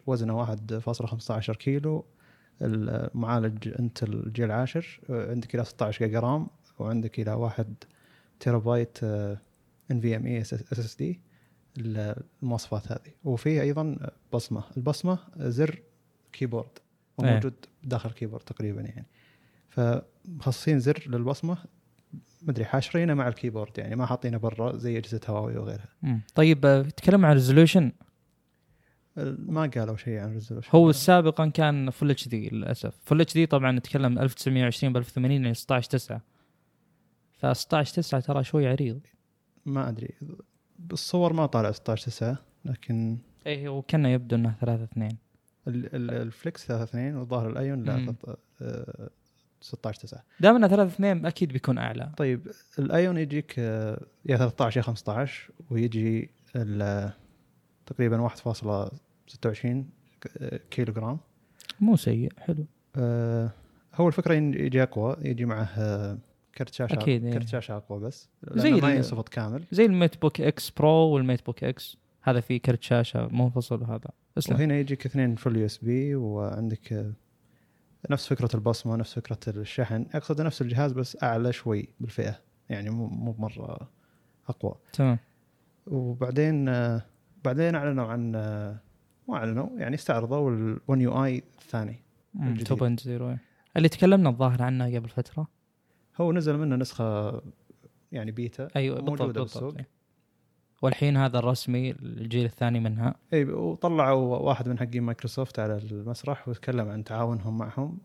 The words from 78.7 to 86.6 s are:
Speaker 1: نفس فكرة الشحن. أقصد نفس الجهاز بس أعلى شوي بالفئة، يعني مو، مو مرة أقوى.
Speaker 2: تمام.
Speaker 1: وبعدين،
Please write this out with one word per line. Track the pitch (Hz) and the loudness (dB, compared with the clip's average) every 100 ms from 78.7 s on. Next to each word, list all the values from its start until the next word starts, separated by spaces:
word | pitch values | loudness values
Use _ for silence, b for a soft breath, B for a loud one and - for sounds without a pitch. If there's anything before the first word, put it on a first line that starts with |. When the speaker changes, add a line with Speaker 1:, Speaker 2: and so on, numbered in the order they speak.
| 113 117 113 | 0 -2 -4
Speaker 1:
نفس | 110 | -4
فكرة | - - 113 - | -8 -8 -8 -6
الشحن. | 104 104 - 120 113 120 | -8 -8 -4 -2 -2 -4
أقصد | 156 - 151 | -6 -4 -2
نفس | 160 - | -2 -2
الجهاز | 120 120 147 | -2 0 0
بس | 127 123 - | -2 -6 -2
أعلى | 131 113 123 | -2 0 0
شوي | 120 117 104 - - | -2 -2 -2 -4 -10
بالفئة، | 117 - 104 104 _ _ - | -10 -4 -4 -6 _ _ -12
يعني | 107 104 | -8 -6
مو، | 113 113 | -4 -6
مو | 117 117 110 | -6 -6 -6
مرة | 110 - - - - _ _ _ _ _ - | -6 -8 -12 -12 -14 _ _ _ _ _ -10
أقوى. | 123 98 - _ | -6 -6 -6 _
Speaker 2:
تمام. | - 135 117 _ _ _ _ _ _ - | 0 2 2 _ _ _ _ _ _ -6
Speaker 1:
وبعدين، | 135 127 123 127 131 156 156 | -4 -4 -4 -2 2 2 4